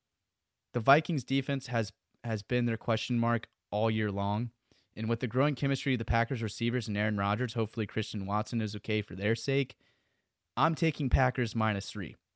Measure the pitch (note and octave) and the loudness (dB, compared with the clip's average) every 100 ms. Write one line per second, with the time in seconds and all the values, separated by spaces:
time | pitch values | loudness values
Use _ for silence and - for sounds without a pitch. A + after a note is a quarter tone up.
0 | _ _ _ _ _ _ _ A#2+ A2+ D3 | _ _ _ _ _ _ _ -2 6 6
1 | - D#3+ - C3+ C3 C#3 - A#2+ G#2 - | 6 -2 0 -2 0 -4 -2 -2 -2 -6
2 | _ _ A#2+ A2 - B2 A#2+ A2+ - A2 | _ _ -4 -4 -2 0 0 0 0 -2
3 | - A#2+ A#2 A#2 - _ _ G#2 A2+ A2 | 0 0 2 0 -4 _ _ 0 0 2
4 | G#2+ G2 G2+ G#2 A#2 - _ _ _ - | 0 0 0 0 -4 -8 _ _ _ -8
5 | A2+ A#2 B2 A#2+ D3 C#3 C#3 C3+ - B2+ | -4 -2 -2 0 0 0 -2 0 0 0
6 | A2+ A#2 A#2 B2 A2+ - A#2 B2 A2 G2+ | 2 2 2 -2 -4 -2 -2 0 -2 0
7 | G#2+ G#2 G2+ G#2+ B2 A#2+ A2 - G#2 - | 0 0 0 0 -2 -2 -4 -2 -4 -2
8 | G#2 G#2 G2 G#2 G#2+ A#2 G#2+ G#2 - G#2+ | -4 -6 -2 -2 -2 -2 -2 -6 -2 -2
9 | G2+ F#2 G2+ A2+ - C3+ C3+ - _ _ | -2 -4 0 0 2 0 0 -6 _ _
10 | _ _ _ _ _ - D3 D#3+ E3 - | _ _ _ _ _ 0 0 2 0 0
11 | C#3 D3 B2+ B2+ A#2 A2+ A2 G2+ - G#2+ | 2 4 4 2 -2 0 0 0 -4 -8
12 | E2 B1+ _ | -10 -10 _